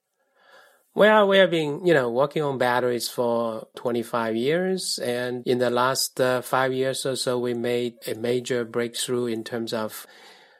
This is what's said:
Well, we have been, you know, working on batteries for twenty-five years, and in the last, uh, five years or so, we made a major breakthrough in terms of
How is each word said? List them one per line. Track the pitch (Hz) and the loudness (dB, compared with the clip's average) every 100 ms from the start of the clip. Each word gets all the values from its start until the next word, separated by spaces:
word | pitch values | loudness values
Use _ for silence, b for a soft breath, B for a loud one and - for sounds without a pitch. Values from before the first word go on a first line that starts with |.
| _ _ b b b b b b b | _ _ b b b b b b b
Well, | - 202 214 202 | 4 6 8 6
we | 196 | 6
have | 185 | 6
been, | 170 151 143 | 4 -2 0
you | 180 | 4
know, | 156 123 | 4 4
working | 117 147 - | 0 0 0
on | 147 131 | -2 0
batteries | 123 123 123 120 - | 2 2 0 -2 -4
for | - 120 117 117 110 - | -2 0 0 -2 -6 -12
twenty-five | - 127 120 113 120 113 110 | -8 -4 -2 -2 -2 -2 0
years, | 127 165 185 190 - - | 0 0 0 -2 -4 -4
and | 123 123 123 123 | -4 -4 -4 -6
in | 120 123 | -2 0
the | 123 | 2
last, | 120 127 131 - - | 2 2 0 -4 0
uh, | 127 123 | 0 0
five | 120 131 131 | 0 0 0
years | 131 131 127 | 0 -2 -2
or | 139 127 | -4 -4
so, | - 123 | -2 -2
we | 123 | -2
made | 120 120 120 120 117 - | -2 -2 -2 -2 -6 -10
a | |
major | 110 117 123 120 123 | -6 -2 -2 -2 -4
breakthrough | 117 120 117 117 - 123 123 | -2 -4 -4 -4 -4 -2 -2
in | 113 | -4
terms | 110 120 113 | -6 -6 -4
of | 113 107 - - B B B B | -4 -6 -8 -18 B B B B